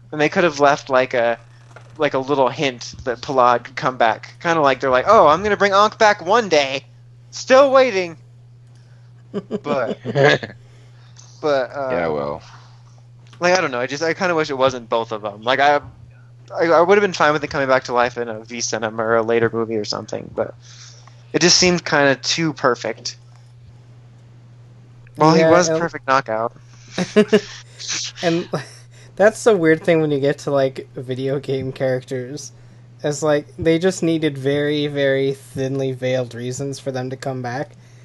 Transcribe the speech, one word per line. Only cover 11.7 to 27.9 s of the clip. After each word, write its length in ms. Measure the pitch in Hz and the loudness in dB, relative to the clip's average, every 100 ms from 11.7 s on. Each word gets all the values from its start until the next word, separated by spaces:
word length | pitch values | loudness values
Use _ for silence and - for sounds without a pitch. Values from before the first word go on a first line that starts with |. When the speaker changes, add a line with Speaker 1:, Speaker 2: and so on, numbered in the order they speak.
Speaker 1:
uh, 180 | 143 131 | -6 -6
Speaker 2:
Yeah, 160 | 123 82 | -4 -4
well. 340 | 76 71 73 - - - - - - - - - - | -4 -6 -10 -14 -20 -20 -20 -20 -20 -20 -20 -20 -2
Speaker 1:
like, 160 | 175 185 | 0 2
I 40 | |
don't 100 | 160 | 0
know. 100 | 123 | -4
I 60 | 127 | -4
just, 160 | 143 | -4
I 120 | 165 | -4
kinda 200 | 160 185 | -2 0
wish 160 | 165 151 | 0 -2
it 40 | 135 | 0
wasn't 300 | 131 131 117 | 0 0 -4
both 240 | 120 113 | -4 -4
of 120 | 110 | -8
'em. 180 | 104 104 | -10 -8
Like, 180 | 110 131 | -2 2
I, 200 | 143 143 - - - - - - - 190 | 2 2 -2 -20 -20 -20 -20 -20 -12 -2
I, 80 | 170 | 2
I 140 | 160 | 4
would 160 | 175 202 | 6 4
have 40 | |
been 100 | 202 | 2
fine 200 | 165 151 | 0 2
with 120 | 151 | 0
it 40 | 143 | -2
coming 180 | 151 135 | -2 2
back 160 | 131 | 0
to 80 | - | 2
life 240 | 123 120 120 | 0 0 -2
in 100 | 120 | -8
a 120 | 110 | -10
V 160 | 113 120 | -12 -10
Cinema 420 | 117 110 110 113 | -6 -4 -4 -4
or 120 | 110 117 | 0 0
a 60 | |
later 280 | 113 117 113 | 2 0 0
movie 240 | 113 110 110 | -2 -4 -4
or 80 | |
something, 460 | 104 104 107 - - | -6 -8 -8 -10 -10
but 200 | - 110 - - - - - - - - | -8 -8 -10 -20 -20 -20 -20 -20 -20 -6
it 80 | 151 | 0
just 160 | 165 - | 2 4
seemed 260 | 180 175 | 2 0
kinda 320 | - 151 143 131 | 0 2 2 0
too 360 | - - 160 | -4 -4 -4
perfect. 600 | 135 131 120 107 113 - - - - - - - - - - - - - - - - - - - - - - | 0 0 0 -4 -8 -12 -16 -20 -20 -20 -20 -20 -20 -20 -20 -20 -20 -20 -20 -20 -20 -20 -20 -20 -20 -12 2
Well, 160 | 156 | 4
he 60 | 165 | 6
Speaker 3:
Yeah, 100 | 160 | 6
Speaker 1:
was 180 | 170 170 | 4 4
Speaker 3:
and 100 | 160 | 0
Speaker 1:
perfect 280 | 165 151 123 | -2 -6 0
knockout. 460 | 135 127 110 117 - - - - - | 0 0 -4 -4 -8 -20 -20 -12 -8
Speaker 3:
<laughs> 1300 | 180 208 214 214 - - - - - | 0 2 4 2 0 -18 -20 -16 -10